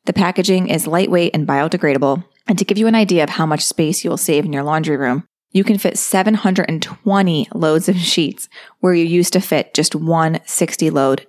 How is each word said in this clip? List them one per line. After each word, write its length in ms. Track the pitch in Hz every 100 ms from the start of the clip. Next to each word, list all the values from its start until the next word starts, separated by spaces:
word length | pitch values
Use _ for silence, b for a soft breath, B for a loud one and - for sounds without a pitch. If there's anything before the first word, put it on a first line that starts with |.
| -
The 80 |
packaging 560 | 185 180 185 185 185 180
is 180 | 160 156
lightweight 480 | 170 196 175 170 165
and 120 | 147
biodegradable. 800 | 139 156 175 151 135 139 147 - _ -
And 140 | 180
to 60 | 190
give 120 | 202
you 100 | 226
an 80 | 220
idea 280 | 202 175
of 60 | 147
how 160 | - 160
much 180 | 151
space 400 | - - 156 -
you 60 | -
will 80 | -
save 260 | - 147
in 80 | 147
your 120 | 143
laundry 340 | 147 156 156 139
room, 280 | 131 135 - _ _
you 120 | 190
can 140 | 196 202
fit 200 | - -
seven 360 | - 190 196
hundred 320 | 214 190 185 -
and 160 | 160
twenty 640 | - - 202 196 185 156 -
loads 340 | - 160 160 -
of 80 | 180
sheets 540 | 165 - 151 - - B B B
where 120 | 185
you 120 | 175 165
used 260 | 175 175
to 80 | 185
fit 340 | - 151 -
just 220 | - - 151
one 460 | 160 165 160 160 -
sixty 440 | - 170 - 156
load 360 | 151 135 135